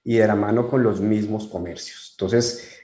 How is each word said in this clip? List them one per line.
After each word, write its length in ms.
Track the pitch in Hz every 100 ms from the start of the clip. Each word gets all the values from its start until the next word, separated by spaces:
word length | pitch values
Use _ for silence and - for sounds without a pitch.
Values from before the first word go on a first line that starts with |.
y 140 | 120 117
de 100 | 107
la 80 |
mano 340 | 104 101 117 123
con 140 | 135
los 180 | 113 95
mismos 460 | 104 107 104 107 -
comercios. 640 | 90 87 82 - - -
Entonces, 580 | - 95 120 120 - - -